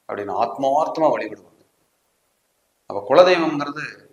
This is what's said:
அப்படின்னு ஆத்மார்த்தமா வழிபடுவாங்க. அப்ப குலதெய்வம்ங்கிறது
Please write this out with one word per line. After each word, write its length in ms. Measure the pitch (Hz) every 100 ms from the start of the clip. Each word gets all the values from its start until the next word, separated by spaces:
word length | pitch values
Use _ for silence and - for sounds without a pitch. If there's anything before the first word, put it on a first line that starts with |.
| -
அப்படின்னு 260 | 101 101 92
ஆத்மார்த்தமா 720 | 117 135 135 143 170 160 151
வழிபடுவாங்க. 540 | 113 107 104 - _ _ _ _ _ _ _ _ _ _ _ _ _ -
அப்ப 100 | 98 104
குலதெய்வம்ங்கிறது 800 | 147 185 180 160 147 143 151 131 101 104